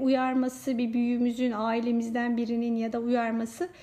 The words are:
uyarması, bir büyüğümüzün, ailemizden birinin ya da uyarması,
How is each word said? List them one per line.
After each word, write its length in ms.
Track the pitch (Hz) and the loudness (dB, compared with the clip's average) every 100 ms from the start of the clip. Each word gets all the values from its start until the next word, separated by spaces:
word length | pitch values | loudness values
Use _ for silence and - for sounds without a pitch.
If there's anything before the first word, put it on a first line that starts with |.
uyarması, 760 | 262 262 262 254 254 254 269 240 | 2 2 2 0 0 -2 -4 0
bir 140 | 240 | 0
büyüğümüzün, 600 | 240 240 240 240 233 247 | 0 0 2 0 2 0
ailemizden 840 | 214 226 233 240 233 226 240 240 233 | 0 0 0 2 0 0 -2 0 0
birinin 400 | 226 233 233 226 | 0 0 0 0
ya 160 | 226 | -2
da 60 | 233 | -2
uyarması, 680 | 240 240 226 226 233 - 359 - | 0 2 2 -2 -4 -4 -8 -8